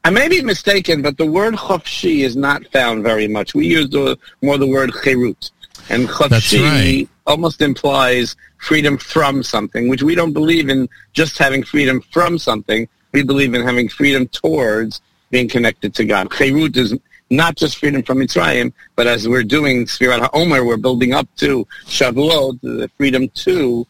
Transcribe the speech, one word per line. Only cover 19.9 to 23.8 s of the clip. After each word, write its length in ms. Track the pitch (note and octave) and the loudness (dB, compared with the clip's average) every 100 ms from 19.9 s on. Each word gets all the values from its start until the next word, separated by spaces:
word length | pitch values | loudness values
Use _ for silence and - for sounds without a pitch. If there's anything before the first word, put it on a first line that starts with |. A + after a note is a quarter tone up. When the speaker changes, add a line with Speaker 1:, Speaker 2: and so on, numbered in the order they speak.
| - B2+ A#2+ B2+ | -2 0 2 0
Speaker 1:
HaOmer, 340 | D3 F3 C#3+ A#2+ | 0 2 2 2
we're 100 | A2+ | 0
building 340 | B2+ B2 B2 | 0 0 2
up 140 | C3+ - - | 0 -2 -2
to 300 | D3 C3+ G2+ - - | -2 0 -4 -12 -10
Shavuot, 760 | - C3 A#2+ D3+ D#3+ C3+ B2 | -2 0 2 2 2 0 -4
the 280 | B2 A#2 - _ | -8 -6 -8 _
freedom 320 | C#3 C3 C3 | 0 0 -2
to 560 | - - F#3 C3 A#2+ | -4 -2 0 0 -2